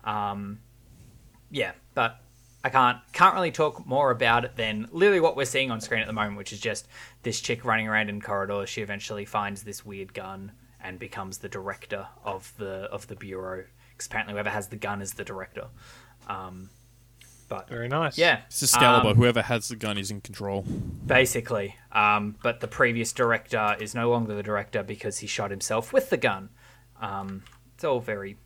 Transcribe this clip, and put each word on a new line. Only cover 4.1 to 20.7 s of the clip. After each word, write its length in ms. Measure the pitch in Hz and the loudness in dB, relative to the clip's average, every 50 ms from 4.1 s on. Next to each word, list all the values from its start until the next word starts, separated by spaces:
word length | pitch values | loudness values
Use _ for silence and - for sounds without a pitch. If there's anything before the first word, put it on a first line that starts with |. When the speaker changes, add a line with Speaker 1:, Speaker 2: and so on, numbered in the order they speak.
Speaker 1:
about 340 | 120 117 131 117 117 120 120 | 4 4 4 6 6 4 2
it 100 | 123 - | 0 -4
than 320 | - 113 110 107 107 113 117 | -4 -2 -2 -2 -4 -6 -6
literally 280 | - 165 190 208 196 180 | 0 4 6 6 6 6
what 160 | 160 160 - | 4 4 4
we're 100 | 135 139 | 2 -2
seeing 240 | 120 - 135 135 127 | 0 0 0 0 0
on 120 | 117 110 | -2 -6
screen 200 | 110 - 120 110 | -4 -2 -2 -2
at 60 | 110 | -2
the 60 | 107 110 | -2 -2
moment, 240 | 110 107 104 101 | -2 -2 -2 -2
which 160 | 104 98 - 107 | -8 -10 -12 -10
is 60 | 104 | -4
just 280 | - 113 104 - - _ - - - - - _ - | -4 -4 -4 -4 -8 _ -20 -20 -20 -20 -20 _ -6
this 180 | 120 107 - | -6 -6 -4
chick 240 | - - 123 117 - | -2 -4 -4 -2 0
running 220 | 120 110 110 110 | 2 2 2 2
around 220 | 110 107 107 107 104 | 2 2 0 0 0
in 120 | 101 104 | -4 -8
corridors. 480 | - - 101 98 98 98 101 101 98 - | -4 -4 -2 -2 0 0 -2 -4 -4 -4
She 120 | - 117 | -6 -8
eventually 440 | 107 98 101 98 - - 110 104 101 | -6 -6 -8 -10 -8 -8 -8 -8 -8
finds 380 | - - 107 104 101 101 95 104 | -4 -4 -2 -2 -2 -6 -8 -12
this 220 | 107 98 - - | -12 -14 -14 -14
weird 280 | 104 98 98 95 95 - | -14 -12 -12 -12 -12 -12
gun 400 | 101 95 92 95 98 98 - - _ _ _ _ _ | -12 -10 -10 -12 -12 -14 -16 -16 _ _ _ _ _
and 160 | - 95 92 90 | -14 -14 -12 -12
becomes 400 | 117 - - 117 95 95 95 - | -14 -12 -10 -10 -10 -10 -10 -12
the 100 | - 98 | -12 -10
director 580 | - 101 95 98 95 - - - 104 98 95 - - - - | -10 -8 -8 -8 -8 -8 -8 -8 -8 -8 -8 -12 -18 -10 -8
of 300 | 104 95 95 - - - | -8 -8 -8 -10 -16 -12
the, 280 | - 104 98 95 95 98 - | -10 -8 -8 -6 -8 -8 -8
of 160 | - 101 - | -10 -10 -10
the 80 | - 107 | -12 -16
bureau. 500 | 95 - 98 95 92 95 92 92 92 95 - _ _ _ - _ | -14 -12 -10 -10 -8 -8 -8 -10 -10 -12 -16 _ _ _ -20 _
'Cause 100 | - - | -16 -14
apparently 260 | - - 110 107 101 104 | -6 -6 -6 -4 -4 -4
whoever 160 | 104 104 101 | -4 -4 -2
has 200 | 98 107 98 98 | -4 -4 -6 -8
the 60 | 113 | -10
gun 240 | 104 - 101 101 101 | -8 -6 -6 -6 -6
is 120 | 98 98 - | -6 -10 -10
the 100 | - 101 | -10 -10
director. 440 | - 98 95 95 - _ - - - - - - - - - - - _ _ - | -10 -10 -12 -12 -12 _ -14 -14 -14 -18 -20 -20 -20 -20 -20 -20 -20 _ _ -12
Um, 420 | - 98 95 95 92 92 92 95 98 _ _ _ _ _ _ _ _ _ _ - - - - - _ | -10 -10 -10 -10 -12 -14 -16 -16 -18 _ _ _ _ _ _ _ _ _ _ -20 -20 -20 -20 -12 _
but 200 | - 95 - - | -10 -10 -10 -10
Speaker 2:
Very 180 | 120 117 117 123 | -8 -8 -4 -2
nice. 280 | 139 156 165 143 - | -2 0 0 -2 2
Speaker 1:
yeah. 220 | 147 165 170 135 107 - | 4 4 4 4 2 -2
Speaker 3:
It's 160 | - - - 143 | -8 -6 -2 2
Excalibur. 460 | 123 - 120 123 123 123 123 - 107 | 4 6 8 8 8 8 8 6 8
Speaker 1:
Um, 60 | 104 | 8
Speaker 3:
Whoever 260 | 117 123 123 117 117 - | 8 8 8 6 4 0
has 240 | - 120 113 - | 0 -2 -2 -2
the 80 | - 123 | -6 -8
gun 220 | 107 113 107 101 | -6 -4 -4 -2
is 120 | 101 98 98 | -2 -4 -4
in 120 | 107 98 | -6 -8
control. 420 | - - 98 - 104 98 98 98 95 - | -10 -12 -10 -6 -4 -2 -2 -2 -2 -4